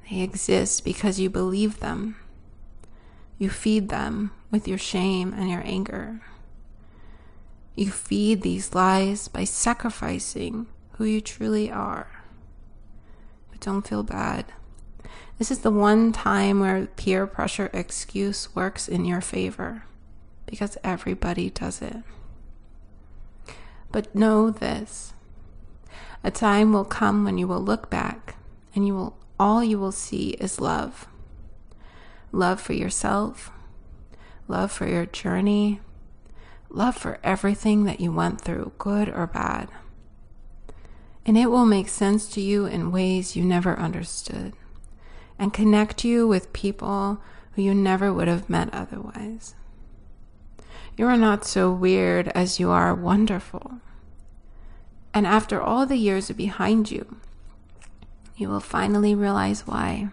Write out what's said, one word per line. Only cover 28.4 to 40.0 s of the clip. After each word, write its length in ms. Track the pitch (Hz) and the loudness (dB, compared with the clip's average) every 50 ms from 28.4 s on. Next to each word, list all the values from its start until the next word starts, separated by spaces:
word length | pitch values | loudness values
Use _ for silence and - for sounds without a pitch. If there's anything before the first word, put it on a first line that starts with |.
| - - - - - - - | -18 -20 -20 -20 -20 -6 0
and 120 | 202 202 | 0 2
you 80 | 202 196 | 2 2
will, 220 | 190 185 - - - - - - - | -2 -4 -6 -8 -14 -20 -14 0 2
all 240 | 196 202 214 233 | 4 4 4 4
you 160 | 240 220 214 202 | 4 2 2 0
will 140 | 196 190 | 0 -2
see 380 | 196 - - - 214 - - - - - | -4 -6 -6 -6 -4 -4 -4 -4 -4 -4
is 180 | - 202 - - | -6 -6 -4 -2
love. 480 | - - - - - - - - - - - - - - - - - - - - - - - - - - - - - - - - - - | -2 0 0 -2 -4 -6 -10 -14 -18 -20 -18 -20 -20 -18 -18 -18 -18 -18 -18 -18 -18 -20 -20 -20 -20 -20 -20 -20 -20 -20 -20 -20 -16 -4
Love 300 | - 185 180 180 190 - | 0 2 2 2 2 0
for 100 | - - | -2 -4
yourself, 800 | - - - 185 - - - - 190 202 214 - - - - - - - - - - - - - - - - - - - - - - - - - | -4 -2 -2 -2 -4 -2 0 0 0 0 -2 -4 -8 -12 -16 -18 -18 -18 -18 -18 -18 -18 -18 -18 -20 -20 -20 -20 -20 -20 -20 -20 -20 -16 -8 -4
love 240 | 185 180 190 196 | -2 -2 -2 -2
for 160 | - - 190 - | -2 -6 -2 -2
your 160 | 180 170 170 | 0 -2 -2
journey, 760 | - - - - 180 175 185 196 202 208 208 208 208 202 196 - - - - - - - - - - - - - - - - - - | -4 -8 -6 -4 -2 0 2 4 4 4 4 4 2 0 -2 -8 -16 -18 -18 -18 -18 -20 -20 -20 -18 -18 -18 -18 -18 -20 -20 -18 -10
love 260 | - - 208 247 - | -2 0 0 0 0
for 220 | - - - - - | -2 -6 -8 -8 -2
everything 640 | - - 190 190 - 196 208 - - 214 214 208 208 | 0 0 0 2 2 2 2 2 4 4 6 6 4
that 160 | 196 - - | 4 2 0
you 100 | 180 170 | -2 0
went 300 | 160 165 170 175 208 - | 2 2 2 0 0 -2
through, 320 | - - 170 - - - - - | -4 -4 -4 -4 -6 -8 -10 -6
good 320 | - 202 202 208 208 - | -2 0 2 2 0 0
or 160 | - 180 170 | 0 -4 -4
bad. 420 | 170 - - - - - - - - - - - - - - | -2 -2 -2 -2 -2 -2 -4 -6 -10 -14 -16 -16 -18 -18 -18